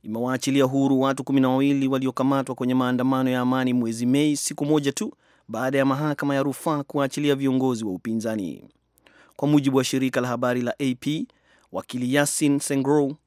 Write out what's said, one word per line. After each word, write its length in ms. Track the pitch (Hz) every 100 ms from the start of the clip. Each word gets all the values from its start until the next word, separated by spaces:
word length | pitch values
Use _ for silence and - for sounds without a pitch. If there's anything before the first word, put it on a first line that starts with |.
imewaachilia 600 | 104 110 123 127 139 139
huru 380 | 131 139 135 135
watu 220 | 135 135
kumi 180 | 131 135
na 80 | 131
wawili 380 | 131 139 139 135
waliokamatwa 680 | 135 131 123 135 139 131 127
kwenye 180 | 123 127
maandamano 540 | 127 123 127 135 131
ya 100 | 127
amani 320 | 123 131 127
mwezi 320 | 123 117 113 123
Mei, 300 | 135 151 143
siku 280 | - 151 147
moja 260 | 156 139
tu 220 | - - - _ _ _
baada 300 | 110 131 135
ya 80 | 135
mahakama 500 | 135 151 143 143 139
ya 80 |
rufaa 400 | 135 127 - 151
kuwaachilia 520 | 139 147 139 - 147 139
viongozi 500 | 135 131 131 120 110
wa 60 |
upinzani. 720 | 92 110 113 113 110 90 55 - _ _ _ _ _ _ -
Kwa 120 | 143
mujibu 300 | 151 139 135
wa 60 |
shirika 380 | 127 135 131 123
la 60 | 123
habari 340 | 120 123 123
la 140 | 120 -
A 160 | 139 127
P, 320 | 135 156 247 _ _ _ _
wakili 420 | 92 - 123 123
Yasin 460 | 139 143 - 151 143
Sengro 560 | - 139 135 151 139 147